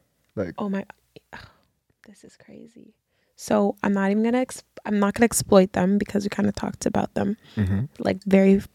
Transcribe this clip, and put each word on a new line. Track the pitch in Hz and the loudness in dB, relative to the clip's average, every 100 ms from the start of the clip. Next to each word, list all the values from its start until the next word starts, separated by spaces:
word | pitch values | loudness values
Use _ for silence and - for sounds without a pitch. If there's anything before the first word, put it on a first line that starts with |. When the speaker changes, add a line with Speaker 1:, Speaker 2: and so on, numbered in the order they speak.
| _ _ _ - | _ _ _ -8
Speaker 1:
Like | 95 - | -8 -8
Speaker 2:
Oh | 202 | -6
my, | 196 - _ _ - _ | -6 -8 _ _ -20 _
ugh, | - - _ _ _ _ _ - | -20 -20 _ _ _ _ _ -20
this | 196 | -20
is | - _ | -20 _
crazy. | - - 226 226 - _ _ _ _ _ | -20 -20 -20 -20 -20 _ _ _ _ _
So | - 214 202 - | -2 0 0 -2
I'm | 208 | -2
not | 196 196 | 0 0
even | 208 | 0
gonna | 226 247 | 0 0
ex-, | 262 - - - - | -4 -8 -20 -14 -6
I'm | 208 | 0
not | 202 | 0
gonna | 220 233 | 2 0
exploit | - - 202 190 | 0 6 6 6
them | 190 185 202 | 2 0 0
because | 208 202 | 0 -4
we | 202 | -4
kinda | - 202 | -2 -2
talked | - 208 - - | -2 -8 -4 -2
about | 202 - | -2 -2
them, | - 202 214 - - | -2 -4 -4 -8 -4
Speaker 1:
Mm-hmm. | 190 196 135 - | -2 -2 -4 -4
Speaker 2:
like, | 196 190 | -4 -4
very | 196 190 196 196 - | 2 4 6 4 0